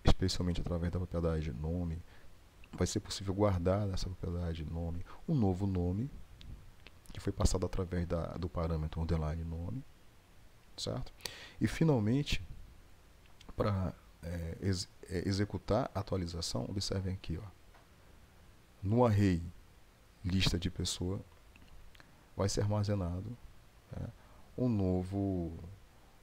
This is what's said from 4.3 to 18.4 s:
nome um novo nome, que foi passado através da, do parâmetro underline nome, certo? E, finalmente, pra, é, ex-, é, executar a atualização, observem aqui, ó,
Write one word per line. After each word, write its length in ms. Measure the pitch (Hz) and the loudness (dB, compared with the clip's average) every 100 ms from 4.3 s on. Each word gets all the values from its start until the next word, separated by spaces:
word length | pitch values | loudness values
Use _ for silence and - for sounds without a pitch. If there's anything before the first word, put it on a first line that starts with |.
| 87 85 80 | -2 -2 -4
nome 400 | 78 82 85 85 - - - | -4 -4 -4 -4 -6 -8 0
um 80 | |
novo 320 | 156 101 90 98 | 4 4 4 2
nome, 440 | 95 87 95 135 - - - - - - - - - - | 2 2 0 -2 -8 -14 -16 -14 -14 -16 -18 -20 -18 -14
que 80 | - | -6
foi 120 | - | -4
passado 320 | - - 92 | 2 2 4
através 420 | 92 - 90 90 85 | 2 0 0 -2 0
da, 300 | 85 - - | 0 -2 -4
do 120 | 85 | -4
parâmetro 520 | - 82 80 78 - | -2 0 0 -2 -2
underline 440 | 80 82 78 82 | 0 2 0 -2
nome, 380 | 82 82 87 117 - - - - - - - - - - | -4 -6 -6 -6 -8 -16 -20 -20 -20 -20 -20 -20 -20 -8
certo? 340 | - 117 131 - - - - - | -6 -4 -6 -8 -12 -12 -16 -2
E, 60 | 110 | 0
finalmente, 760 | - 165 135 104 131 147 - - - - - - - - - - - - - | 4 6 6 6 4 4 0 0 -10 -14 -18 -20 -20 -20 -20 -20 -20 -12 -2
pra, 380 | 107 101 90 - - - | 0 2 0 -4 -14 -14
é, 360 | 82 85 82 - | -8 -6 -6 -2
ex-, 280 | 95 92 - - - | 0 0 -4 -12 -8
é, 180 | 90 87 | -4 0
executar 640 | 98 104 95 - 101 135 | 0 0 -2 2 2 2
a 60 | - | -4
atualização, 680 | 98 95 87 85 85 117 - | -4 -2 -2 -4 -4 -4 -4
observem 460 | 101 - 98 95 | -4 -2 -2 -2
aqui, 240 | 95 - - | -4 -6 -6
ó, 40 | 104 - - - - - - - - - | -8 -16 -20 -20 -20 -20 -20 -20 -20 -20